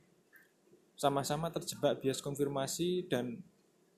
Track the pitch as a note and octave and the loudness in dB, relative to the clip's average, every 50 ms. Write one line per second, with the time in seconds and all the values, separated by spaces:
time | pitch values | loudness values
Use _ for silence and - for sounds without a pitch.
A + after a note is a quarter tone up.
0 | _ _ _ _ _ _ - - - _ _ _ _ _ - - _ _ _ - | _ _ _ _ _ _ -20 -20 -20 _ _ _ _ _ -20 -20 _ _ _ 0
1 | - C#3+ C#3 C#3 C3+ - D3 D#3 E3 E3 D#3+ E3 - - - - - C#3 A#2 - | 2 2 2 2 2 0 0 -2 -2 -4 -4 -6 -6 -6 -2 2 2 2 2 2
2 | - C3+ C3 - - D3 C#3 C#3 C#3+ C#3 C#3 C#3 C3+ C3+ - - E3+ F3+ F3+ F3+ | 2 0 0 0 -4 -4 -2 0 0 0 2 0 0 -2 -2 0 0 0 0 0
3 | F3+ - C3+ B2 B2 B2 A#2 - - - _ _ _ _ _ _ _ _ _ | 0 0 0 0 0 -2 -6 -8 -12 -16 _ _ _ _ _ _ _ _ _